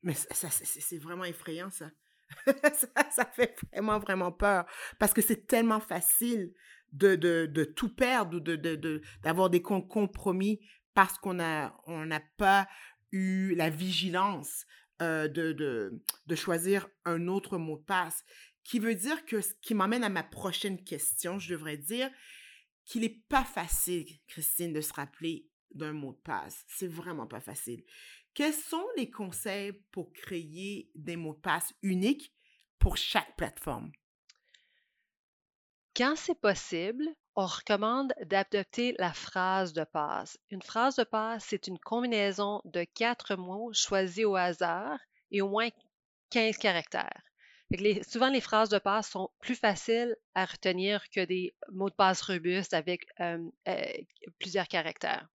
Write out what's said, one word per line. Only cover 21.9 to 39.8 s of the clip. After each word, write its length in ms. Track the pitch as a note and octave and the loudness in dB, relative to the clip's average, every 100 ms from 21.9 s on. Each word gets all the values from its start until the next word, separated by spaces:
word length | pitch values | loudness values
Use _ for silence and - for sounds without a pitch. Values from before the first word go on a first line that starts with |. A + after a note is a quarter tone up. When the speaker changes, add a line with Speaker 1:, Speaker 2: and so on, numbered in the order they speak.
| A#3 C4 C4 - - - - _ _ - | -4 -4 -6 -20 -20 -20 -20 _ _ -8
Speaker 1:
qu'il 180 | - | -2
est 200 | A3+ - _ | -2 -4 _
pas 160 | C#4 | 2
facile, 640 | - - E3+ - - F3+ D3+ D#3 _ | 2 -4 -2 -2 0 -2 -4 -14 _
Christine, 440 | - D3+ - F3 | -6 -2 -2 -2
de 100 | D3+ | -2
se 120 | D3+ | -4
rappeler 540 | - C#3 - E3 D#3+ - _ _ | -6 -10 -6 -6 -6 -10 _ _
d'un 220 | - D3+ | -10 -8
mot 200 | D3+ C#3 | -6 -8
de 60 | - | -12
passe. 440 | - A2 D2 - - | -6 -6 -6 -12 -12
C'est 200 | - F#3 | -8 -6
vraiment 380 | E3 F3 D#3+ A2+ | -6 -8 -8 -8
pas 160 | A#2 | -10
facile. 420 | - - - A#2 - - - - _ - | -10 -10 -8 -10 -12 -20 -20 -20 _ -2
Quels 180 | D4 | 0
sont 320 | D4+ - D#4+ G4+ A4+ | 0 -4 -6 -4 -4
les 140 | A#3 | -4
conseils 640 | - G3 - A3 G3 G3+ G3+ _ | -4 -8 -6 -6 -6 -6 -10 _
pour 220 | - F3 | -10 -10
créer 800 | - - F3 D#3+ D#3 F#3+ G3+ - | -12 -10 -8 -8 -10 -8 -8 -12
des 220 | - D3+ E3+ | -14 -10 -6
mots 180 | D#3+ | -8
de 60 | D3+ | -8
passe 340 | F#3 E3 - - | -2 0 -2 -4
uniques 500 | G3 F#3 G3+ C#4+ - _ _ _ _ _ | 0 2 4 2 -2 _ _ _ _ _
pour 180 | F#3+ - | 4 4
chaque 400 | - G#3+ - - | 2 0 0 -4
plateforme ? 560 | E3 - - B2 - - _ _ _ _ _ _ _ _ _ _ _ _ _ _ _ _ _ _ _ - | -6 -4 -8 -6 -8 -14 _ _ _ _ _ _ _ _ _ _ _ _ _ _ _ _ _ _ _ 0
Speaker 2:
Quand 180 | B3 D#4 | 2 2
c'est 240 | - E4+ | -2 2
possible, 640 | G#3 F#3+ - E3+ F3+ A#3+ D4+ D#4 _ - | 2 2 -2 -4 -2 -2 -4 -6 _ -2
on 100 | F#3+ | -2
recommande 680 | - - G3+ G#3+ B3 C4+ - E3+ | -2 0 2 2 0 0 -4 0
d'adopter 680 | G3 G3 G3+ F#3+ - A#3+ - | 0 0 -2 -2 -2 -2 0
la 120 | F3+ | -2
phrase 600 | D#3 - - F#3 F#3+ F#3 | -4 -8 -2 0 2 0
de 100 | D#3+ | -2